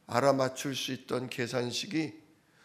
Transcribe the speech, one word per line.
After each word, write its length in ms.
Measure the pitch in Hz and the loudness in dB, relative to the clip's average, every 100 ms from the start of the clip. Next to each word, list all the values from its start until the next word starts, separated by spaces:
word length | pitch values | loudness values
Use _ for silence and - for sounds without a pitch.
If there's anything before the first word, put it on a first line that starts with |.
| - | -2
알아맞출 680 | 120 139 135 131 - 143 | 4 6 6 2 0 -6
수 180 | 127 - | -4 -6
있던 380 | 127 - 123 123 | -6 -4 -4 -4
계산식이 920 | - 117 127 120 - 110 156 151 - - _ _ _ | -4 -2 -2 -2 -4 -2 -2 -4 -8 -20 _ _ _